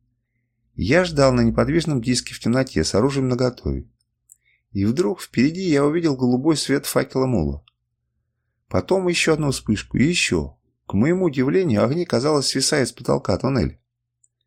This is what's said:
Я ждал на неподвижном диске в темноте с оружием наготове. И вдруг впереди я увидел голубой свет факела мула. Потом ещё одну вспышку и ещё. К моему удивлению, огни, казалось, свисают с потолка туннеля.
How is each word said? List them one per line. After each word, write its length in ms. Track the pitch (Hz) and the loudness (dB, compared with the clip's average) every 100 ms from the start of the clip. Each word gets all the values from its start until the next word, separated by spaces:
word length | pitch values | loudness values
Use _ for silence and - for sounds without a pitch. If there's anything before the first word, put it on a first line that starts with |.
| _ _ _ _ _ _ _ - | _ _ _ _ _ _ _ -6
Я 300 | 87 160 180 | 0 2 2
ждал 280 | 147 135 | 2 2
на 80 | 123 | 4
неподвижном 600 | 117 113 120 165 160 139 | 2 0 0 0 -2 -4
диске 320 | 113 123 - | -2 -2 -4
в 60 | - | -6
темноте 440 | 117 123 131 - | -2 0 0 -2
с 120 | 78 95 | 0 2
оружием 320 | 131 139 131 | 0 0 -2
наготове. 600 | 123 127 - - 67 - _ _ _ _ _ _ _ _ | 0 -2 -2 -6 -6 -8 _ _ _ _ _ _ _ _
И 140 | 98 101 | -4 -2
вдруг 360 | 135 202 185 | 0 -2 -2
впереди 400 | - - 135 170 190 | -6 0 0 0 0
я 160 | 143 143 | 2 2
увидел 300 | 165 165 131 | 2 0 0
голубой 420 | 123 127 151 151 | 2 2 2 0
свет 300 | - 139 - | 0 -2 0
факела 400 | 131 131 131 131 | -2 -2 -2 0
мула. 360 | 117 73 71 _ _ _ _ _ _ _ _ _ _ _ | 0 -2 -4 _ _ _ _ _ _ _ _ _ _ _
Потом 380 | 185 - 190 180 | -4 0 0 0
ещё 260 | 170 - | 0 0
одну 180 | 156 147 | 0 0
вспышку 460 | 127 - 104 - - | -2 -2 -4 -2 0
и 60 | |
ещё. 540 | 131 - - 85 69 - _ _ - | 2 2 0 0 -2 -10 _ _ -4
К 60 | |
моему 320 | 98 139 180 180 | 0 2 2 0
удивлению, 580 | 135 127 180 180 104 | 0 0 2 2 2
огни, 220 | 110 160 170 | 2 0 -2
казалось, 420 | 117 143 151 131 | -2 0 0 0
свисают 420 | 135 131 151 123 | -2 0 0 -2
с 20 | |
потолка 460 | - 123 139 - 90 | -4 -4 -2 0 -2
туннеля. 420 | 127 139 71 - _ _ _ _ _ _ | 0 0 -2 -6 _ _ _ _ _ _